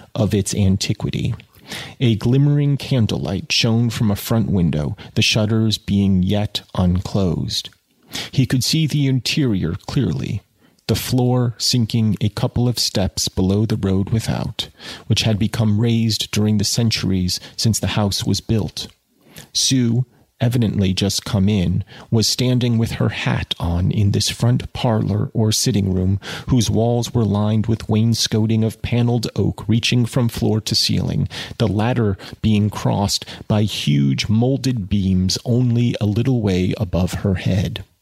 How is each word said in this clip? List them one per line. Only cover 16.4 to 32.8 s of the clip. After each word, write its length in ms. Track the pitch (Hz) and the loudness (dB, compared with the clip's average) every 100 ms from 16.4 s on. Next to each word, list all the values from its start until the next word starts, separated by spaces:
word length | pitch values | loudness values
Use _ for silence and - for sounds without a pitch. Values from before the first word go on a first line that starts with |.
| 107 107 | 2 2
the 60 | |
centuries 760 | 98 - 117 - 95 95 90 - - - | 0 0 0 0 0 0 0 -4 -10 -4
since 220 | 117 101 | 0 0
the 160 | 98 | -2
house 300 | - 101 - 110 | 0 -2 -2 -2
was 160 | 104 | -2
built. 460 | - 113 78 - - _ _ _ _ - - | 0 -2 -2 -8 -14 _ _ _ _ -20 -10
Sue, 540 | - - 135 117 117 123 _ _ - | -4 0 2 2 0 -2 _ _ -2
evidently 520 | 123 120 110 - 95 | 0 2 0 2 0
just 320 | 92 98 - - | 2 0 -2 -2
come 240 | 104 95 | 0 2
in, 340 | 104 87 95 - - - | 2 2 -2 -4 -12 -2
was 160 | 117 101 | 0 2
standing 520 | - 127 127 120 113 | 0 0 2 2 0
with 140 | 110 | 0
her 180 | - 117 | 0 -2
hat 440 | - 127 123 87 - | -2 -2 -2 -4 -6
on 320 | 85 87 92 | -2 0 0
in 200 | 107 101 | 2 2
this 180 | 101 - | 2 -2
front 420 | - 120 127 - | 0 0 0 -2
parlor 580 | - 123 110 101 104 107 | -4 -2 0 0 -2 -2
or 180 | - 107 | 0 0
sitting 420 | - - 104 98 | 2 0 0 0
room, 240 | 92 92 98 - - - | 0 0 0 -4 -12 0
whose 220 | 127 104 | 0 2
walls 440 | 104 117 120 113 | 2 2 0 -2
were 120 | 120 104 | 0 0
lined 400 | 101 107 110 107 | 2 2 0 0
with 220 | 113 - | -2 0
wainscoting 760 | 107 113 110 - 110 110 110 | 2 2 0 0 0 2 2
of 180 | 110 - | 0 -2
paneled 460 | - 120 120 120 - - | -4 0 0 0 -2 -2
oak 300 | 98 - - | -2 -2 0
reaching 380 | 113 - 123 117 | 0 2 0 0
from 240 | 135 117 | 0 0
floor 320 | - 110 107 | 0 0 0
to 120 | - | 0
ceiling, 540 | 110 - 98 90 90 95 - - - | 0 2 0 0 -2 -2 -6 -12 -2
the 100 | 110 | 0
latter 500 | 101 113 123 107 95 - - | 2 0 2 0 -2 -8 -4
being 280 | 113 107 104 | 0 2 2
crossed 560 | - | 0